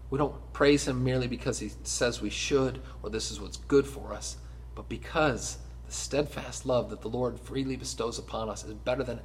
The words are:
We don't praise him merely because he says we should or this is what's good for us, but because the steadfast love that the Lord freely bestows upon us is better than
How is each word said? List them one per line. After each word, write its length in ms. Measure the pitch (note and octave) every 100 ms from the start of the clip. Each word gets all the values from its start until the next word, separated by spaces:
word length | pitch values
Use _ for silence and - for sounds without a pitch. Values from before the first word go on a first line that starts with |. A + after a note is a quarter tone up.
| -
We 80 | C3+
don't 340 | C#3 - -
praise 340 | - C#3+ C#3+ C#3
him 160 | B2+
merely 240 | B2+ B2+ B2
because 340 | A#2 C3 -
he 120 | G#2+ -
says 380 | - - B2 A#2+
we 80 | G#2
should 540 | - - C#3 C3 B2+ - -
or 60 | G#2+
this 220 | A2 -
is 100 | G#2
what's 160 | G2 -
good 300 | - C#3 C#3
for 260 | - G#2+
us, 240 | G#2+ - - - - -
but 160 | - -
because 640 | - - E3 D#3 A2+ - - - - -
the 60 |
steadfast 760 | - - C3+ D3 - B2 - C3
love 240 | B2 G#2
that 100 | G#2+
the 80 | A2+
Lord 320 | B2 B2 A2+
freely 360 | - C3 C3+ B2
bestows 420 | A#2+ - A#2 -
upon 320 | - A2+ A2
us 120 | G2
is 120 | G#2+
better 300 | G#2+ B2 C3
than 180 | B2 A2+